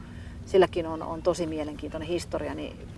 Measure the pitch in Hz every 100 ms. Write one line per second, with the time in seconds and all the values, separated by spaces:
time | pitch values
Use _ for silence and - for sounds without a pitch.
0 | - - - - - 196 180 180 160 160
1 | 156 160 175 170 160 156 151 147 147 156
2 | 156 175 - 160 147 151 151 - -